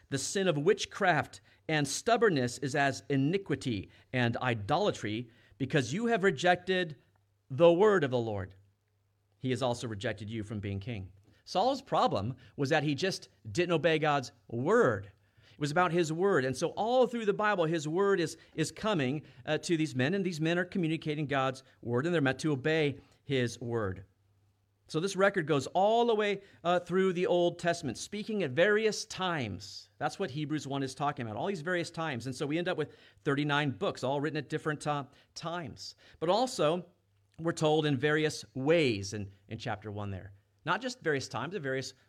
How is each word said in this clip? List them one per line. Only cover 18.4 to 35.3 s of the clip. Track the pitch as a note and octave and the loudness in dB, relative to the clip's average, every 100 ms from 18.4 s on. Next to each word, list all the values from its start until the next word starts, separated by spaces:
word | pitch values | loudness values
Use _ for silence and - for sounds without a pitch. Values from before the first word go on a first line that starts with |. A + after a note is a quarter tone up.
| - | -12
is | - D3+ | -4 -4
coming, | - G#3+ G3 B2+ D3 - - | -2 0 2 2 -2 -6 -14
uh, | - D3+ | -4 -4
to | D3+ D#3+ | 0 0
these | D#3 | 0
men, | B2+ C3 | 0 0
and | G3 | 0
these | F#3 D#3 | -2 -2
men | D#3+ F3 | 0 0
are | |
communicating | F3+ G3 D#3+ D#3+ D#3 D3+ C#3+ | 0 -2 -2 -2 -4 -4 -2
God's | C#3 C3 B2 - _ | 0 0 -4 -12 _
word, | - A#2+ E3 | -2 0 2
and | |
they're | E3+ | 2
meant | C3+ C3+ | 2 2
to | D#3 | 0
obey | C#3 D#3 D#3+ D3 - - _ | 0 0 2 0 -2 -12 _
his | - C3+ A#2+ - | -4 -2 0 -4
word. | A#2 A#2 G2+ F#2 - _ _ _ _ _ _ _ _ | -6 -2 -2 -6 -12 _ _ _ _ _ _ _ _
So | D#3 | -4
this | F#3+ F#3 | -2 2
record | G3 G3 D3+ | 2 2 2
goes | C#3+ - | 0 0
all | F3+ G3+ A#3 A#3+ | 0 2 4 4
the | |
way, | G#3+ G#3 G3 - - | 2 0 -2 -8 -6
uh, | E3 F3+ | 0 0
through | F3 F#3 F#3+ | 2 2 2
the | F3 F3+ | 2 2
Old | F3 F3 E3+ | 4 2 2
Testament, | F3 E3+ C#3 G#2 | -2 -2 -4 -8
speaking | - G#3 G#3+ G#3+ | -8 -8 -4 -2
at | D#3 | -2
various | B2+ G3+ G#3 A3 - | 4 4 4 2 -2
times. | - - F#3 E3 A2+ F#2+ G2+ - - _ | -8 -6 -4 -2 -4 -6 -12 -16 -20 _
That's | D3+ - | -6 -4
what | F#3 | -6
Hebrews | C#3 D3 D3+ C#3+ | -4 -4 -4 -4
one | C#3 | -4
is | C#3 | -4
talking | - C#3+ C#3+ A2+ | -2 -4 -2 -6
about, | G#2+ | -4
all | F3 | -4
these | G3 | -4
various | D3+ F3 E3 | -4 -4 -4
times. | - D#3+ B2 B2 | -6 -6 -6 -6
And | |
so | B2+ C#3+ | -6 -4
we | D#3+ | -2
end | F3 | -2
up | E3+ | -2
with | C#3+ - - _ | -6 -8 -20 _
thirty-nine | D3+ C#3 D3 C#3+ D3 | -2 0 2 0 0
books, | A2+ F#3+ - | -2 -4 -2
all | B2+ C#3+ | -2 -2
written | D3+ D#3 | -2 -4
at | C3 | -6
different, | D3+ D#3+ D3 D3+ | -6 -4 -6 -4
uh, | D3 C3+ - _ | -4 -6 -16 _